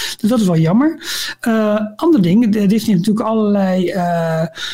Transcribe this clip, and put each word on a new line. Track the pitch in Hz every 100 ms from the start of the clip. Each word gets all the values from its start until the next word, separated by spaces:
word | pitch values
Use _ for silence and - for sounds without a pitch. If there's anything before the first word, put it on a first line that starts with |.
| - -
Dus | 208
dat | 247
is | 190
wel | 165
jammer. | 160 208 302 330 - - - -
Eh, | 247 220 214 208 214 -
ander | 339 302
ding, | 170 202 240
de, | 214 202
Disney | 220 220 180
heeft | 190
natuurlijk | 214 214
allerlei, | 220 208 202 190 185 175
eh, | 196 175 170 165 160 165 - -